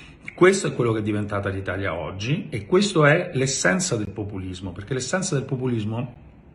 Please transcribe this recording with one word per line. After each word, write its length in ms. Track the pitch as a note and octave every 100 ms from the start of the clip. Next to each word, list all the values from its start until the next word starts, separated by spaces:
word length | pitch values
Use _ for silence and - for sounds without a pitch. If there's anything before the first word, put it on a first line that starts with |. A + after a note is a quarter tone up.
| - - -
questo 340 | - F3+ G3 D#3+
è 60 |
quello 180 | - A#2+
che 80 | A2
è 20 |
diventata 460 | G#2 G#2 G2+ G2+ G2
l'Italia 460 | F#2+ F#2+ F#2 G2
oggi 520 | E2 D#2+ F#2 A2+ E3+ -
e 180 | A2+ -
questo 380 | F3+ G3+ E3
è 260 | D3 E3 F3+
l'essenza 640 | C3 C3 - F3 F#3 - A#2
del 140 | G2+
populismo, 600 | - G2 G2 F#2 F#2 G2
perché 220 | - -
l'essenza 400 | C3 - F#3+ F3+
del 100 | C#3+
populismo 720 | A#2 B2+ B2+ A#2 G#2 A2+ C3+ - - - -